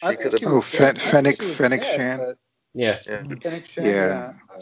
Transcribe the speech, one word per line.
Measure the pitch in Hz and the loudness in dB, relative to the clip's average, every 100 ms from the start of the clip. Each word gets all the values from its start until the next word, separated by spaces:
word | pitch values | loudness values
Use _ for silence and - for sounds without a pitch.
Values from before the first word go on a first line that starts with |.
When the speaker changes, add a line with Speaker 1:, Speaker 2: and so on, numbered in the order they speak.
Speaker 1:
I | 175 | -4
Speaker 2:
she | |
Speaker 1:
think | - | -2
Speaker 2:
could | 131 | -2
have | 113 | -2
Speaker 1:
she | |
Speaker 2:
been. | 220 | 2
Speaker 3:
Oh, | 131 | 2
Speaker 1:
was | - | 2
Speaker 3:
Fen-, | - | 4
Speaker 1:
dead. | 139 | 4
I | - | 4
think | - | 2
Speaker 3:
Fennec, | 147 139 - | 4 4 2
Speaker 1:
she | 190 | -2
was | 147 | 0
Speaker 3:
Fennec | 127 127 | 0 2
Speaker 1:
dead, | 135 143 | 0 -2
Speaker 3:
Shan. | 127 131 | -2 -4
Speaker 1:
but | 127 - _ _ _ | -8 -10 _ _ _
Speaker 4:
Yeah. | 123 113 101 104 | -2 -2 -2 -6
Speaker 2:
Yeah. | 104 | -12
Speaker 3:
Mm. | - - | -10 -10
Speaker 1:
Fennec | 165 165 | -8 -10
Shan, | - - | -12 -4
Speaker 3:
Yeah. | 104 | 0
Speaker 1:
yeah. | 98 95 - 127 - _ - | 2 0 -2 -8 -16 _ -20